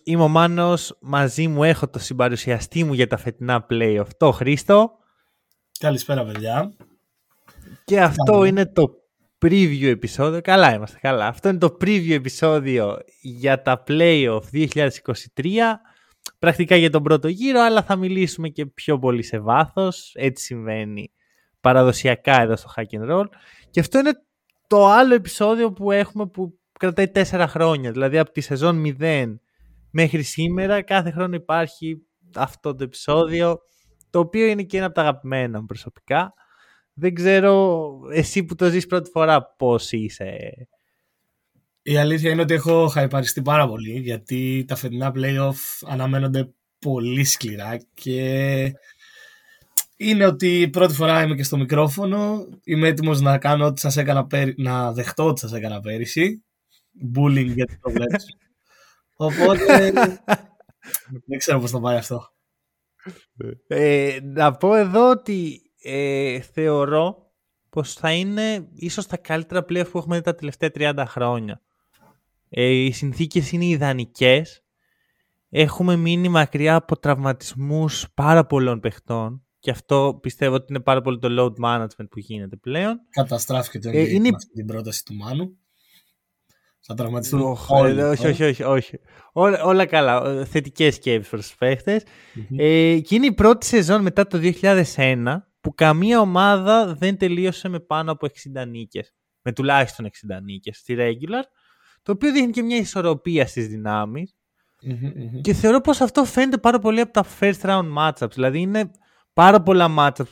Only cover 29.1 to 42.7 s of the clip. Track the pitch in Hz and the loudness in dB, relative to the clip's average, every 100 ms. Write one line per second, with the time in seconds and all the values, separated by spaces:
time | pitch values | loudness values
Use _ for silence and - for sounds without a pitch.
29.1 | 147 117 107 _ _ _ _ _ 156 156 | 0 -2 -8 _ _ _ _ _ 0 0
30.1 | 156 135 156 165 180 190 202 196 190 170 | 0 -4 -4 -2 -2 0 -2 0 -2 -2
31.1 | 160 185 175 170 165 160 - 160 160 _ | -4 -4 -6 -2 -2 -2 -8 -10 -10 _
32.1 | _ _ - 139 - 147 135 127 - - | _ _ -8 -8 -8 -10 -8 -10 -8 0
33.1 | 156 160 170 170 170 _ _ _ _ _ | 0 2 0 0 -2 _ _ _ _ _
34.1 | 175 165 220 220 202 190 190 185 165 151 | -2 0 2 0 0 -4 -4 -2 0 0
35.1 | 135 131 135 123 107 110 - - - - | 0 -4 -4 -4 -6 -10 -14 -16 -14 -4
36.1 | 147 196 _ _ _ _ _ _ 139 180 | -2 -2 _ _ _ _ _ _ -6 -4
37.1 | 170 185 196 196 196 190 165 151 135 131 | 0 2 4 6 4 4 0 -6 -12 -4
38.1 | 156 - 196 165 165 180 175 - 180 - | -2 0 -2 -4 0 0 0 0 -4 -2
39.1 | 165 160 147 - - 127 117 - 113 107 | 0 4 2 0 -2 0 0 -2 -6 -6
40.1 | - 98 107 104 - 123 _ _ _ _ | -10 -12 -12 -16 -18 -20 _ _ _ _
41.1 | _ _ _ _ _ _ _ 147 147 151 | _ _ _ _ _ _ _ -2 0 2
42.1 | 160 160 165 160 160 160 | 0 0 0 2 0 2